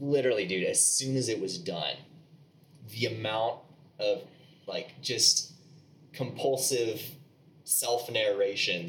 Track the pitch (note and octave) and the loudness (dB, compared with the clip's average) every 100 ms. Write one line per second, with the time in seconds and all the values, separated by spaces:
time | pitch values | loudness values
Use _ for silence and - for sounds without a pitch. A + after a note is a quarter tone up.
0 | C#3+ C#3+ B2+ A2 F#2 F#2 E2 - - - | 0 4 4 2 0 0 2 4 4 2
1 | C3+ C3 A2+ G#2+ F#2+ F2+ E2+ E2+ D2 - | 0 0 0 0 -2 -4 -6 -4 -4 -6
2 | - - - - - _ - - G#2+ A2 | -12 -20 -20 -20 -20 _ -20 -20 -14 -4
3 | A#2 A2 A2 A2 A2+ - - - - - | -2 -2 -2 0 0 -2 -10 -20 -20 -2
4 | G#2 G2 - - - - - F2+ - - | 0 0 -4 -18 -20 -16 -8 -8 -8 -8
5 | - A#2+ - - - - - - - - | -4 2 4 4 0 -8 -20 -20 -20 -20
6 | - - B2+ - C#3 C3 - B2+ A2+ G#2+ | -14 -8 -6 -2 0 2 2 2 0 -2
7 | - - - _ - - - - B2 A#2+ | -8 -16 -20 _ -20 -16 -2 0 2 0
8 | - A2+ G#2+ G2+ G2 G2 - F2+ | 0 0 2 2 0 0 0 -2